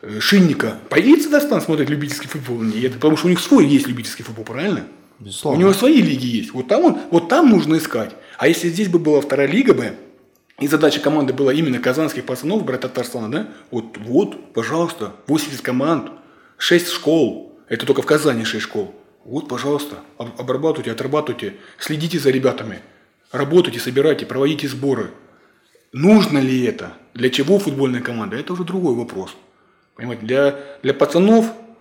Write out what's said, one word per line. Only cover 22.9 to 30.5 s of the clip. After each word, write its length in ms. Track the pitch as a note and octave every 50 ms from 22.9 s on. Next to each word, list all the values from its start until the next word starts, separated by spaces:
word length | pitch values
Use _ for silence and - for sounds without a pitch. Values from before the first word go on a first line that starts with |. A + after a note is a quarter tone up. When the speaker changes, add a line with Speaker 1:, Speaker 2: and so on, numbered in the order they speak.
| _ _ _ _ _ _ _ _
Speaker 1:
Работайте, 480 | - B2 C#3 C3+ D#3+ F3+ E3+ C#3 A#2 A#2+
собирайте, 480 | - C3+ B2 C3+ C#3 D#3 D3 - A2+
проводите 400 | - A#2 B2+ C3+ D3 D#3 D3 D3
сборы. 460 | C#3 B2 B2 C3 C#3 C3+ A#2+ G#2 E2+ - - - _ _ _ _ _ _ _ _ _ _ _ _ _ -
Нужно 460 | B2+ D3 F#3 G#3+ A3 F#3 D3 C#3+ C#3+
ли 260 | C3 C3 C3 B2+ B2
это? 300 | A2+ G#2 - G2 F2+ - - _ _ _
Для 160 | A#2+ A#2+ C3
чего 300 | B2+ C#3 C#3 D3 F#3+ G3+
футбольная 400 | G3+ D#3+ C#3 C3+ C#3 C3 B2 B2
команда? 360 | A2+ - A#2+ A2+ G#2+ F#2+ F#2+
Это 180 | B2 D#3 - F3+
уже 100 | F3+ F#3
другой 320 | E3 F3+ F#3+ F3+ D#3+ B2
вопрос. 400 | A#2+ A#2+ - - F#2+ F#2+ F2+ - - _ _ _ _ _ _ _ _ _ _ _
Понимаете, 320 | _ A#2 B2 A#2+ G#2+ G#2
для, 320 | A2 B2+ C3+ C#3+ C#3+